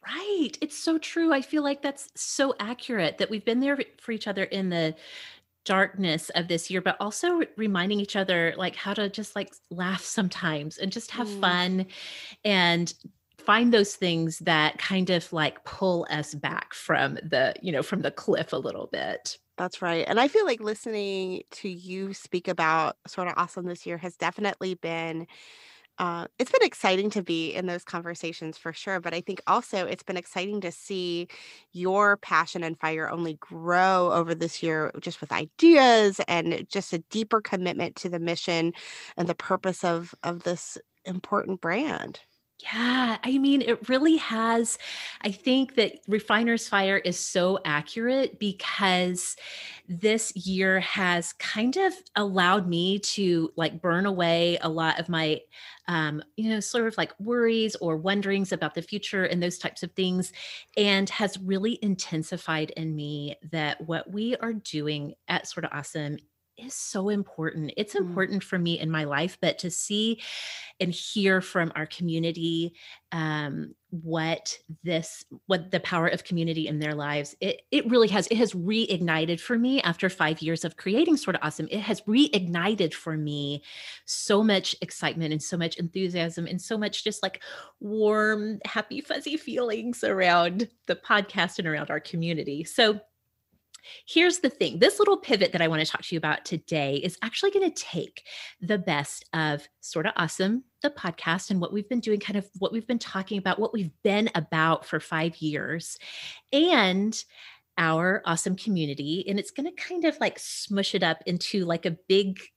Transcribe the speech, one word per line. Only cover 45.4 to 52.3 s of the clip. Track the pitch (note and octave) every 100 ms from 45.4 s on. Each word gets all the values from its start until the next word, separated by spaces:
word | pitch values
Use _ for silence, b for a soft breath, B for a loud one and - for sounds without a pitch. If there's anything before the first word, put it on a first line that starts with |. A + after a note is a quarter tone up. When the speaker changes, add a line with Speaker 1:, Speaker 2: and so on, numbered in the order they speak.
| - B3+ C4
Speaker 1:
that | - G3+ - -
Refiner's | G#3+ - G#3+ A#3 A#3 -
Fire | G3+ F#3+ G3
is | - F3
so | - F#3+ F3+ F#3+ D#3+
accurate | D3 D3+ A3+ A#3 C4 C4+ -
because | G#3 F#3+ - - G3 F3+ F3+ F3+ - - B B B B -
this | E3+ G#3 A3 -
year | G3 F3+ F#3+ F#3+ F#3
has | F3+ - F3+ F3 E3+
kind | - - G#3+ A#3 F4
of | F#4+ F4 - -
allowed | G3+